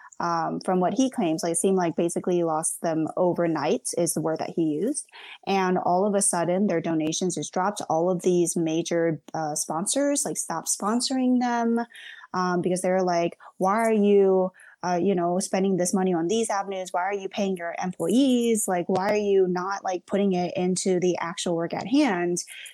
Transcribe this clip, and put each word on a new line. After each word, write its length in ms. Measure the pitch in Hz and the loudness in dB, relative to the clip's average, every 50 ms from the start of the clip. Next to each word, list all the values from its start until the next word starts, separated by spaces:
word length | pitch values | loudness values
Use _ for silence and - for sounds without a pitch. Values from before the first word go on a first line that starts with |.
| - - - - | -20 -18 -10 -6
Um, 400 | - 170 170 165 160 160 165 165 175 | -4 -2 -2 -2 -2 -2 -4 -4 -2
from 140 | - 185 185 | 0 2 2
what 160 | 180 175 190 | 2 2 2
he 160 | 208 262 262 | 2 0 0
claims, 320 | 262 - 202 165 160 160 - | 0 -2 -2 0 0 -2 -2
like, 100 | 170 170 | -2 -2
it 60 | - | 0
seemed 200 | - 196 190 185 | 2 2 2 2
like 180 | 180 170 156 | 2 0 0
basically 400 | - 175 170 - 180 170 - 180 | 0 -2 -2 -2 -2 -2 0 0
he 80 | 175 170 | 2 2
lost 360 | 165 156 156 160 - - - | 2 0 0 -2 -4 -6 -4
them 280 | - 170 160 156 160 151 - | -4 -2 -2 0 -2 -2 0
overnight 720 | - 185 180 165 165 170 165 160 151 139 156 202 254 - - - - | 0 2 2 2 2 0 0 0 0 0 0 -2 -2 -2 -4 -2 -2
is 160 | 175 160 - | 0 0 0
the 60 | 160 | -2
word 180 | 151 160 160 156 | -2 -2 -2 -2
that 140 | - - - | -4 -4 -2
he 80 | - 165 | 0 0
used. 460 | 156 147 151 175 247 302 - - _ - - - - - - - - | 0 0 -2 -2 -4 -4 -6 -8 _ -16 -20 -20 -20 -20 -12 -6 -2
And 300 | 196 196 185 185 180 180 | -2 0 2 2 2 0
all 280 | - - 175 180 196 | 2 2 2 2 2
of 80 | 214 196 | 2 2
a 80 | 202 190 | 2 2
sudden, 440 | - - 175 170 165 175 190 208 202 | 0 0 0 0 2 2 2 2 2
their 120 | 175 165 | 2 0
donations 540 | 165 170 160 156 156 160 165 - 185 185 165 | 0 0 0 0 0 -2 -2 -2 -2 -2 -2
just 180 | 156 147 - - | -4 -6 -4 -2
dropped. 280 | 196 180 196 208 - - - | -2 -2 -2 -2 -4 -4 -2
All 200 | 156 160 165 180 | 0 0 2 2
of 140 | 185 175 - | 0 0 2
these 320 | 190 180 175 175 165 - | 2 2 2 2 2 0
major, 640 | 175 165 160 160 165 170 - 170 170 165 165 160 147 _ - - | 0 0 0 0 -2 -2 -2 0 0 0 0 0 -2 _ -10 -8
uh, 220 | 160 160 151 151 | -6 -4 -4 -4
sponsors, 680 | 156 - - 165 156 190 214 - 269 285 285 285 285 - | -4 -4 -4 -4 -4 -2 -2 0 0 0 0 0 0 -2
like, 120 | - 160 | -4 -4
stopped 320 | - - - 170 160 - - | -6 -6 -6 -6 -6 -4 -4
sponsoring 720 | - - - 196 220 240 247 - 269 262 254 254 254 247 | -4 -2 -2 0 0 0 0 0 0 0 2 2 2 2
them, 400 | 247 247 240 233 233 233 233 233 233 - - - - - - - - - - | 2 0 0 0 0 0 0 0 -2 -4 -10 -18 -18 -18 -18 -20 -14 -8 -4
um, 260 | 185 180 180 180 175 160 | -2 0 0 0 0 0
because 200 | 180 180 180 - | 0 0 0 0
they're 200 | 185 185 185 185 | 2 2 2 2
like, 340 | 180 175 170 170 170 - - - - - - | 2 2 2 0 0 -2 -6 -20 -16 -6 -2
"Why 200 | 185 190 196 226 | 0 2 2 2
are 140 | 233 226 226 | 2 2 2
you, 600 | 214 202 202 202 202 196 190 190 185 185 185 - - - - - _ - | 4 4 6 6 6 6 6 4 4 2 0 -4 -8 -20 -20 -14 _ -4
uh, 140 | 175 180 175 | -2 -2 0
you 140 | 170 196 202 | 2 2 2
know, 240 | 180 170 175 175 185 | 2 0 0 0 0
spending 380 | 202 - - 190 190 196 190 | -2 -2 0 0 0 2 2
this 160 | 170 180 180 - | 2 0 0 2
money 200 | 190 185 185 180 | 2 2 2 2
on 120 | 165 165 170 | 0 0 0
these 200 | 214 226 226 - | 0 0 0 0
avenues? 380 | 220 196 196 190 196 190 185 180 - | -2 -2 -4 -4 -6 -8 -6 -4 -4
Why 100 | 180 175 | -2 -2
are 100 | 190 208 | -2 -4
you 140 | 202 196 190 | -4 -6 -6
paying 280 | - - 202 196 190 175 | -4 -2 -2 -2 -2 -2
your 160 | 170 170 - - | -4 -8 -8 -6
employees? 840 | - 185 180 - 170 165 190 247 285 269 254 240 233 233 226 208 - | -6 -6 -6 -4 0 2 4 4 4 4 4 2 2 2 2 0 0
Like, 220 | - 185 175 170 - | 0 0 0 0 0
why 220 | 196 185 185 208 208 | 0 0 0 0 0
are 40 | |
you 300 | 214 214 202 196 190 190 | 0 2 4 4 4 4
not, 380 | 180 180 180 180 190 202 196 - | 4 2 -2 -4 -4 -6 -6 -4
like, 220 | 196 185 180 - | -4 -6 -6 -4
putting 260 | - - 196 202 202 185 | -2 0 0 2 2 2
it 200 | 180 180 170 - | 0 0 -2 -2
into 420 | - 180 180 185 180 - 196 185 180 | -2 0 0 0 0 0 0 0 2
the 180 | 165 180 170 - | 2 0 0 0
actual 360 | - 165 175 - - 185 175 | -4 -8 -8 -6 -4 -2 -2
work 180 | 165 170 170 170 | -2 -2 -4 -4
at 120 | - - 190 | -6 -4 0
hand?" 500 | 240 285 302 254 190 175 175 175 175 175 - - - - - - | 2 2 2 2 2 0 0 -2 -2 -2 -6 -8 -12 -18 -18 -16